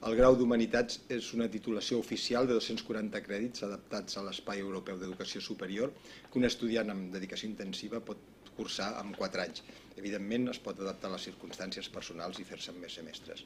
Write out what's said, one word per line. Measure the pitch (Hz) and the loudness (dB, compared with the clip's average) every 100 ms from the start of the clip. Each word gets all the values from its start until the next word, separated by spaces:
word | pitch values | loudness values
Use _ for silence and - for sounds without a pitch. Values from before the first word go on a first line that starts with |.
| 110 | 2
El | |
grau | 113 127 127 | 8 10 12
d'Humanitats | 120 120 113 120 120 - - | 8 6 6 4 2 -2 -4
és | 123 - | -4 -2
una | 113 117 | 0 0
titulació | 107 113 107 - 120 | 0 -2 -2 2 0
oficial | 110 113 - 120 131 | 0 -2 2 4 6
de | |
dos-cents | 117 - 113 - | 4 2 -4 -2
quaranta | 110 107 101 | -2 -2 -4
crèdits | 101 101 120 123 101 | -4 -2 -2 -2 -4
adaptats | 95 - 104 95 - | -6 -6 -6 -4 -6
a | 98 | -4
l'Espai | 92 - 101 | -6 -4 -4
Europeu | 98 95 90 92 | -2 -4 -4 -6
d'Educació | 92 90 95 104 | -4 -6 -6 -6
Superior, | 98 - 92 98 135 - - - - | -6 -6 -4 0 -2 -2 -16 -18 -4
que | 131 | 2
un | 123 | 4
estudiant | - 117 113 107 | 4 2 2 2
amb | 98 92 | -2 -4
dedicació | 95 95 95 107 | -4 -6 -6 -6
intensiva | 104 98 95 104 113 110 | -6 -6 -6 -4 -6 -6
pot | 107 - - - | -12 -12 -20 -20
cursar | - 110 - 98 113 | -8 -6 -2 -2 -2
en | 98 - | -6 -2
quatre | 95 95 | -2 0
anys. | 90 - - - - - | -2 -4 -12 -18 -16 -8
Evidentment, | 101 101 98 117 123 | -4 -2 0 2 2
es | - | 0
pot | - 95 | -6 -4
adaptar | 95 95 98 | -4 -4 -4
a | 92 | -6
les | - | -6
circumstàncies | 90 90 85 95 95 92 | -10 -12 -8 -6 -6 -6
personals | - - 85 85 92 | -8 -8 -6 -6 -6
i | 92 | -10
fer-se | 85 - | -8 -10
en | 90 | -10
més | 87 - | -10 -10
semestres. | 80 76 80 - | -10 -12 -12 -12